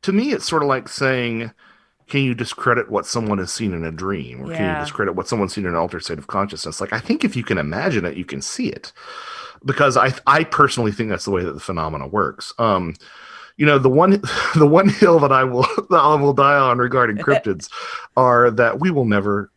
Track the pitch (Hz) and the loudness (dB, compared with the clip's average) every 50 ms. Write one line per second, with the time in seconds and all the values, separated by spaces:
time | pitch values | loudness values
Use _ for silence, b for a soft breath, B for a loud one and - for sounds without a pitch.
0 | - - 190 202 240 294 262 - - - 165 160 147 143 135 127 110 - - - | -2 0 0 0 0 0 -2 -4 -4 -2 -2 0 0 0 0 -2 -4 -10 -8 -2
1 | 143 131 131 127 123 120 117 113 117 113 - b b b b b b b b b | 0 0 0 0 -2 -4 -4 -6 -8 -10 -14 b b b b b b b b b
2 | _ _ - 139 135 131 123 120 120 - - - - 127 120 120 113 - 110 101 | _ _ -2 -2 0 0 -2 -4 -6 -8 -8 -4 0 2 2 2 0 -2 -4 -4
3 | - - - 120 113 107 104 98 92 90 - - 113 104 90 85 82 82 82 80 | -4 -2 -4 -4 -2 -2 -2 -2 -2 -6 -6 -4 -4 -4 -4 -4 -6 -8 -8 -8
4 | 92 95 101 85 67 62 62 62 67 - - 160 160 160 156 151 147 147 - - | -6 -6 -6 -6 -8 -12 -14 -14 -12 -10 -6 -4 -4 -4 -4 -6 -6 -10 -6 -4
5 | 107 98 82 92 - - - 110 101 92 - - 101 90 85 82 82 87 - - | -4 -4 -2 -6 -6 -4 -2 -2 -2 -4 -4 -6 -6 -4 -2 -2 -2 -4 -4 -10
6 | - - 85 76 69 _ - 98 98 101 - - - - - - 98 - - 113 | -8 -8 -10 -10 -10 _ -4 -4 -4 -4 -6 -10 -10 -10 -8 -8 -8 -6 -6 -8
7 | - - 240 320 - 214 202 123 113 - - - 76 73 78 104 143 190 151 110 | -2 -2 -2 -2 -2 -2 -4 -4 -4 -2 -2 -2 -2 -4 -4 -4 -4 -2 -2 -2
8 | 87 87 71 85 90 - 69 69 - - - - 254 - - - - - _ B | -2 -4 -6 -8 -10 -10 -10 -10 -10 -10 -8 -6 -6 -8 -8 -10 -16 -20 _ B
9 | B B B B B B B B B B B B _ 135 135 - 143 139 120 127 | B B B B B B B B B B B B _ -6 0 2 2 2 4 4
10 | 110 131 127 - _ - 139 156 165 - - - 147 135 - - 117 107 101 - | 2 2 0 -2 _ 2 2 2 2 -2 2 2 2 2 2 0 -2 -2 -2 -2
11 | 117 110 101 85 - - 101 90 90 87 69 76 - - 92 85 80 78 78 73 | -4 -4 -4 -6 -4 -2 -2 -2 -2 -4 -8 -10 -8 -8 -6 -4 -4 -4 -6 -8
12 | 67 69 85 104 95 67 - - - - - - 117 110 101 92 90 85 80 B | -10 -4 -2 -2 -2 -2 -4 -10 -16 -16 -6 -2 0 2 2 0 0 -4 -8 B
13 | B B B B B B B B B B B - 147 151 147 139 127 131 127 147 | B B B B B B B B B B B 0 2 4 4 6 4 4 4 6
14 | 175 190 196 202 202 - - - - - - 160 151 143 151 170 196 202 - - | 4 4 4 2 0 -4 -4 -4 -4 0 4 6 6 8 8 6 6 4 4 4
15 | - 180 170 160 143 139 135 131 131 131 123 123 131 - - - 208 _ 185 165 | 4 6 6 6 6 4 4 4 2 2 0 0 0 0 0 -4 -2 _ 2 4
16 | 143 147 151 147 139 143 139 131 139 139 147 143 135 127 120 123 123 123 123 131 | 4 4 4 4 2 2 4 4 4 4 4 4 4 2 2 2 0 0 2 2
17 | 123 113 107 104 - - 139 - - 110 95 82 - - B B B B B B | 2 2 0 -2 0 0 0 2 2 -2 -4 -4 -6 -14 B B B B B B
18 | B B B - 131 127 123 120 120 120 113 107 120 117 107 131 151 185 175 139 | B B B 2 4 4 6 6 4 4 4 4 2 2 2 0 0 0 2 2
19 | 127 113 104 101 98 104 101 101 101 - _ | 2 2 2 2 2 0 -2 -2 -4 -8 _